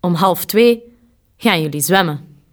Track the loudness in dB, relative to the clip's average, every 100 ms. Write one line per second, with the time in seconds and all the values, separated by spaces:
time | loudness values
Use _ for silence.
0 | -2 0 0 -2 -2 2 2 2 -6 _
1 | _ _ _ _ -2 -2 -2 -6 0 0
2 | 0 -4 -12 -20 _